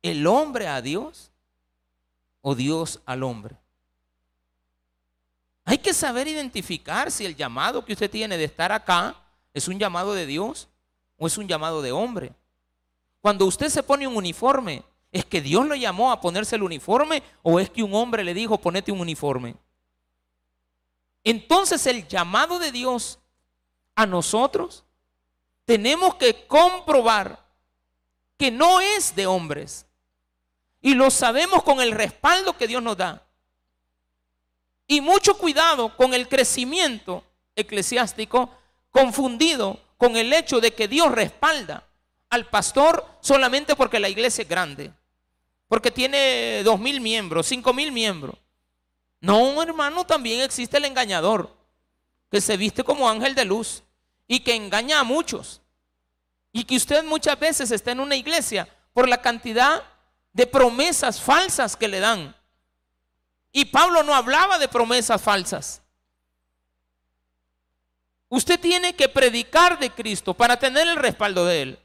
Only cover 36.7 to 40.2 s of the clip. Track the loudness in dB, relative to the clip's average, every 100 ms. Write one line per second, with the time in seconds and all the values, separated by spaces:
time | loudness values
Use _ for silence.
36.7 | -2 -2 -4 -10 -10 _ _ _ -8 -6
37.7 | -4 -2 -2 -2 -6 -2 -2 -2 -10 _
38.7 | _ _ 4 4 2 -4 0 0 0 -4
39.7 | -6 _ _ 2 4